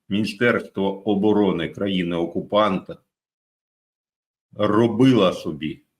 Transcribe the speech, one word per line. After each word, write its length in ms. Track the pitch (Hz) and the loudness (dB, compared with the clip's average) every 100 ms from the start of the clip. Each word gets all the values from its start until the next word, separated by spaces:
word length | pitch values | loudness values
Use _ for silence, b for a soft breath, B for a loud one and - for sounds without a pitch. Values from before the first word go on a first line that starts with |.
| - | -6
Міністерство 1000 | 98 104 - 120 107 - - 98 98 - | -4 -4 -2 0 0 -4 -6 -4 -4 -2
оборони 600 | 98 107 104 101 85 78 | 0 2 2 2 0 -4
країни-окупанта 1300 | - 101 95 85 85 85 - - 104 104 95 - - _ _ _ _ _ _ _ _ _ _ _ _ _ _ _ | -6 -4 -2 -2 -4 -4 -6 -4 0 0 0 -6 -18 _ _ _ _ _ _ _ _ _ _ _ _ _ _ _
робило 800 | - 104 104 117 107 131 123 92 | -4 0 2 2 4 4 6 4
собі 500 | - - 76 78 - _ _ | 0 -6 -8 -8 -10 _ _